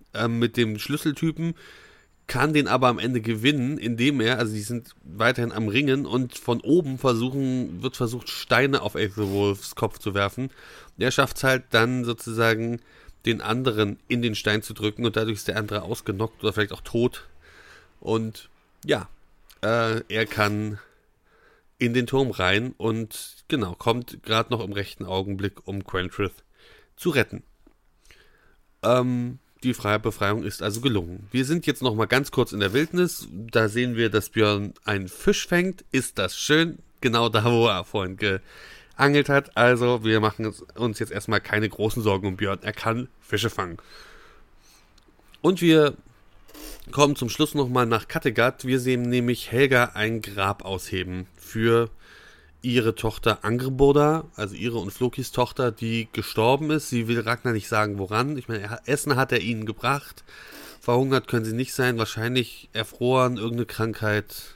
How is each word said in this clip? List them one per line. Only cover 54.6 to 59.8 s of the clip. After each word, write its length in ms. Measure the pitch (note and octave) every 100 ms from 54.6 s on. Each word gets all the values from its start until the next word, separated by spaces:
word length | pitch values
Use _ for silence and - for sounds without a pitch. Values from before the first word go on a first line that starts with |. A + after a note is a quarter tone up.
| A2+ A#2
und 120 | F#2+
Flokis 400 | - B2 - B2
Tochter, 400 | - A#2+ - B2
die 380 | A2+ A2+ A2+ A2
gestorben 600 | - - - A2+ C#3 D3+
ist. 180 | D#3 -
Sie 180 | A#2+ A2+
will 120 | A#2+
Ragnar 340 | A2 A#2+ B2+
nicht 140 | A2+ -
sagen, 320 | A2 G#2+ G2+
woran. 360 | F#2+ A2 C3+ C#3+
Ich 120 | -
meine, 160 | A2
er, 180 | G#2 A#2 -
Essen 280 | C#3+ D3 B2+
hat 160 | C3
er 100 | B2
ihnen 260 | G2 A2+ G#2+
gebracht. 560 | G#2+